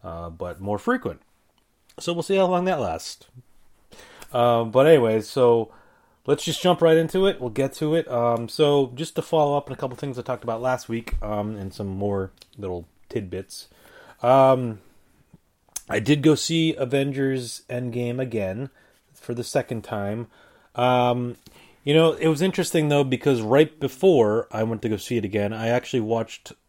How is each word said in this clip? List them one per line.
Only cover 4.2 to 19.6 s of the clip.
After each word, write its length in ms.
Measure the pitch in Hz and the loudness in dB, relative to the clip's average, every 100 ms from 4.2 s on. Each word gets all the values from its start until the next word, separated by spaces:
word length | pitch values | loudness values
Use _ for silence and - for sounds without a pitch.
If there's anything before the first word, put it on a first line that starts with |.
| - | -6
Uh, 320 | 123 120 117 113 | 2 4 2 2
but 200 | 123 147 | 4 6
anyway, 360 | 156 117 110 | 6 6 0
so 500 | 107 - 123 117 110 - _ _ _ _ - | -2 2 4 4 0 -10 _ _ _ _ -2
let's 160 | 143 | -2
just 180 | - 151 | -2 -2
jump 220 | 180 175 | 0 4
right 140 | 165 160 | 4 4
into 280 | 160 185 196 | 2 2 0
it. 160 | - | 0
We'll 80 | 123 | -6
get 240 | 107 135 - | -2 -4 -2
to 200 | 151 165 | -2 -2
it. 120 | - | -2
Um, 360 | 120 117 117 113 | 0 0 0 -4
so 440 | - 147 143 131 | 0 2 4 0
just 220 | 123 160 - | -4 -6 -6
to 80 | |
follow 340 | - 160 147 143 | -2 2 2 0
up 100 | 139 | -4
on 60 | |
a 20 | 127 | -8
couple 220 | 135 127 | -8 -8
things 220 | 143 123 | -10 -8
I 20 | |
talked 220 | 120 123 | -8 -6
about 180 | 117 113 | -6 -4
last 260 | 127 127 - | -2 -2 -4
week, 280 | 117 113 - | -8 -4 -6
um, 320 | 104 104 104 107 | -4 -4 -4 -6
and 180 | 98 | -10
some 140 | - 101 | -8 -8
more 440 | 95 101 98 95 _ - - | -4 -2 -2 -6 _ -20 -12
little 320 | 98 87 82 _ - | -10 -10 -12 _ -10
tidbits. 600 | 120 95 92 - - - _ - - - - | -8 -8 -12 -12 -18 -20 _ -20 -20 -20 -4
Um, 600 | 120 135 135 131 123 107 _ _ _ _ _ - _ _ _ - - | 4 6 6 4 -2 -8 _ _ _ _ _ -20 _ _ _ -18 -6
I 100 | - | -4
did 220 | 113 147 | 0 4
go 140 | 147 147 | 4 2
see 400 | - 165 160 - | 0 0 0 -2
Avengers 880 | 131 139 139 135 135 131 120 - - | -2 -2 -2 -2 -2 -2 -6 -14 -10
Endgame 540 | 123 123 120 120 123 | -8 -6 -4 -4 -6
again 480 | 131 113 95 101 135 _ _ _ _ _ | -6 -4 -4 -6 -10 _ _ _ _ _
for 180 | - | -10
the 100 | 120 | -8
second 400 | 117 143 | -4 -4